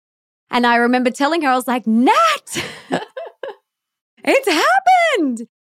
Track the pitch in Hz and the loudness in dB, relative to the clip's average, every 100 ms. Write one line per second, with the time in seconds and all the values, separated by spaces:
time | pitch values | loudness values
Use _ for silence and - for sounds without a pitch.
0 | _ _ _ _ - 247 240 240 240 254 | _ _ _ _ -6 0 2 2 2 2
1 | 247 240 285 339 294 254 254 247 220 220 | 0 0 -2 0 0 0 -2 -4 0 2
2 | 269 480 640 571 - - - - - - | 2 4 2 0 -8 -12 -12 -14 -8 -8
3 | 427 - 679 - 554 - _ _ _ _ | -8 -16 -16 -14 -16 -16 _ _ _ _
4 | _ _ - 480 427 311 539 - - 740 | _ _ 0 0 2 0 2 2 2 2
5 | 659 494 285 226 233 _ | 2 0 -2 -4 -10 _